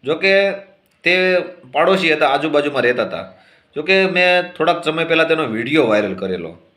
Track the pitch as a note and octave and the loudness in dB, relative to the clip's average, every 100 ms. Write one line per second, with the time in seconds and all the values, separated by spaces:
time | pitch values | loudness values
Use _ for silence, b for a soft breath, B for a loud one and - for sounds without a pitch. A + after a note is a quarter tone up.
0 | B2+ D#3 F#3 G3 G3 F#3+ - _ _ _ | -4 -2 2 2 0 -4 -14 _ _ _
1 | E3+ F3+ F#3 F3+ E3+ - - C#3 E3+ F#3+ | 0 2 2 0 -2 -12 -8 0 2 2
2 | E3+ D3+ D3+ C#3+ D#3 D3 C#3+ C3+ A#2+ A#2+ | 2 2 2 0 0 0 0 0 0 0
3 | G2+ E2+ - b b b b - D#3 F#3+ | -2 -6 -12 b b b b -10 0 2
4 | F#3+ F3 F3+ F3+ F3 - D#3+ E3+ E3 D#3 | 2 2 2 2 0 -2 0 0 -2 -4
5 | D#3+ D#3+ D#3+ D#3+ C#3+ A2 A#2+ D#3 B2 G#2+ | 0 0 2 0 -2 -4 -2 0 2 2
6 | G#2 F#2 F#2 F2+ E2 E2 _ | 0 -4 -6 -6 -8 -14 _